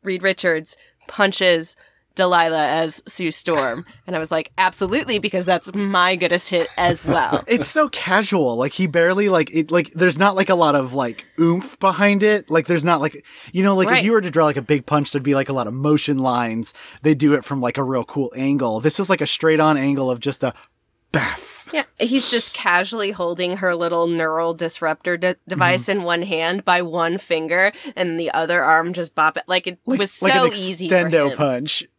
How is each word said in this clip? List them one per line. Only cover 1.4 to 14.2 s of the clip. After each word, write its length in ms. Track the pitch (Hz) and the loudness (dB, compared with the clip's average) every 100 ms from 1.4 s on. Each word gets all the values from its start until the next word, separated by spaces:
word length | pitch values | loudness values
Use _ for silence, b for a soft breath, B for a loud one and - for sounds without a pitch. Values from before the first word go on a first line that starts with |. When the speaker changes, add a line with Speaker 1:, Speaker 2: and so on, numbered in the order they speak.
| 185 170 165 - b b b - | 2 2 0 -12 b b b -2
Speaker 1:
Delilah 500 | 185 175 165 160 147 | 2 4 2 2 0
as 380 | 156 165 - - | 0 -2 -4 -4
Sue 240 | - 175 | -4 -2
Storm?" 540 | - - 156 131 120 175 B | -2 0 0 0 -4 -10 B
And 120 | - 175 | -8 -6
I 20 | |
was 120 | 160 | -2
like, 180 | 165 156 - | -4 -4 0
"Absolutely, 640 | 185 - 190 240 254 214 | 0 0 -2 -2 -2 -4
because 260 | 208 190 180 | -2 -2 0
that's 260 | 180 190 | -2 -2
my 420 | 190 202 196 180 185 | -6 -2 2 2 2
goodest 340 | 170 175 - | 0 0 0
hit 160 | 180 165 - | -2 -2 0
as 280 | 175 175 | 0 0
well." 400 | - 165 120 - | 0 0 0 -2
Speaker 2:
<laughs> 20 | - | 0
It's 220 | 233 - | 0 0
so 200 | 311 302 | 0 0
casual. 680 | - - 185 208 196 135 117 | -2 0 0 2 0 0 0
Like, 160 | 127 | -4
he 140 | - 185 | -2 0
barely, 400 | 170 170 190 208 | 2 2 2 2
like, 220 | 180 156 | 2 0
it, 160 | 160 156 | -2 0
like, 200 | 175 170 | 0 0
there's 260 | 165 180 143 | 0 0 4
not, 160 | 202 | 0
like, 140 | 190 190 | 2 0
a 60 | 180 | 4
lot 180 | 160 | 4
of, 200 | 143 131 | 2 0
like, 320 | 131 123 117 - - | -2 -4 -6 -14 0
oomph 400 | 165 170 - - | 2 2 -4 -2
behind 440 | 196 180 202 202 | 0 2 2 4
it. 260 | 214 208 - | 2 0 0
Like, 160 | 160 156 | 0 2
there's 180 | 170 | 0
not, 160 | 156 165 | 2 2
like, 240 | 151 143 B B B | 0 -6 B B B
you 100 | 175 | 0
know, 140 | 196 190 | 2 4
like, 120 | 185 | 4
Speaker 1:
Right. 100 | 247 | 2
Speaker 2:
if 40 | |
you 80 | 208 | 4
were 80 | 226 | 2